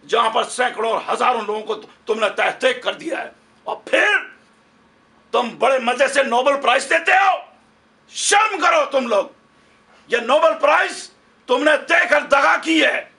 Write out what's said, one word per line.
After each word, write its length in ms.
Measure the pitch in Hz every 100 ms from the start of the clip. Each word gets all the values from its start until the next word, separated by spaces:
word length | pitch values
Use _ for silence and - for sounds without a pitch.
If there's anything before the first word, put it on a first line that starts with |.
जहां 240 | 143 226 226
पर 140 | 233
सैकड़ों 480 | 208 - 247 - 220
और 140 | 196 -
हजारों 360 | 226 233 233
लोगों 160 | 202 214
को 140 | 214
तु-, 140 | 214 - - -
तुमने 220 | 220 208
तहत 520 | - 190 - 262 254
कर 120 | 190
दिया 240 | - - -
है। 160 | - _ _ _ -
और 160 | - -
फिर 460 | 269 415 392 - - _ _ _ _ _ _ _ _ _
तुम 180 | 240 233
बड़े 280 | 165 269 262
मजे 280 | 233 247 269
से 160 | 269
नोबेल 320 | 254 240 269
प्राइज 280 | 277 262 262
देते 280 | - 330 339
हो। 420 | 381 392 330 - _ _ _ _ _ _
शर्म 460 | - - 403 427 381
करो 280 | 262 330
तुम 220 | 277 277 240
लोग। 280 | 202 - _ _ _ _ _ _ - -
ये 80 | 233
नोबेल 320 | 226 294 320
प्राइज 580 | 311 285 330 381 - - _ _ _ -
तुमने 300 | 254 302 294
देकर 460 | - 339 - 294
दगा 340 | 285 277 294 -
की 240 | 311 320
है। 300 | 262 - -